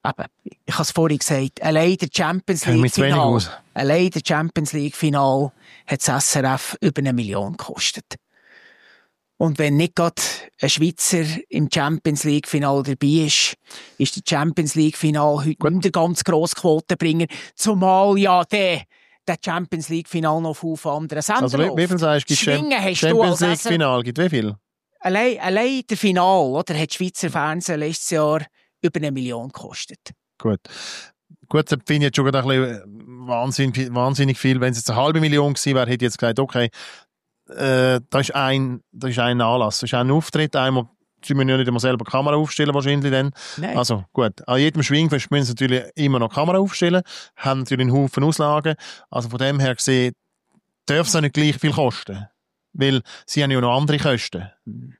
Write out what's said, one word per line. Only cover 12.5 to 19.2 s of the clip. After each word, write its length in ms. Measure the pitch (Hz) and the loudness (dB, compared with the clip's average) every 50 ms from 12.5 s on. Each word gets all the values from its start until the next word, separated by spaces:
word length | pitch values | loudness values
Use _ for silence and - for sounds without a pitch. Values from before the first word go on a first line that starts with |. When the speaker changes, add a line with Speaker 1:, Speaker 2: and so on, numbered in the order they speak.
| - 147 143 139 139 139 131 | -2 0 0 2 0 0 0
Speaker 1:
dabei 420 | 143 135 - 147 139 151 165 160 | -2 -4 0 2 2 4 2 2
ist, 320 | 147 - - - - - _ _ _ - - - - _ | 2 2 0 0 -2 -4 _ _ _ -20 -20 -20 -20 _
ist 180 | - 139 - - | -2 -2 -2 -2
der 60 | 196 - | -6 -4
Champions 480 | - 170 139 151 165 160 - 160 147 - | -2 0 0 0 0 0 0 -2 0 2
League-Final 640 | 160 156 156 156 - - 151 151 151 147 151 147 147 139 | 2 2 2 2 0 0 0 2 4 2 2 2 2 0
heute 100 | 160 151 | -2 -2
Speaker 2:
Gut. 160 | _ 147 151 | _ 0 0
Speaker 1:
nicht 120 | 175 185 170 | 0 2 0
der 80 | 190 | 0
ganz 320 | 156 185 160 175 175 - - | 2 2 0 0 0 -2 0
grosse 320 | - 165 156 165 165 - | 2 2 2 2 0 -4
Quotenbringer, 720 | - - 170 156 160 - - 185 - 170 165 156 165 170 151 - - - - _ | 0 2 2 2 2 2 -2 -2 0 0 0 2 0 0 -2 -4 -16 -16 -18 _
zumal 640 | - - 220 208 185 190 190 185 185 196 202 196 | -2 0 0 2 4 4 4 6 6 6 4 4
ja 280 | 196 196 196 180 180 170 | 4 4 4 4 4 2
der, 380 | _ - 208 196 180 170 - - _ _ _ _ _ _ _ | _ 0 0 2 0 0 -2 -6 _ _ _ _ _ _ _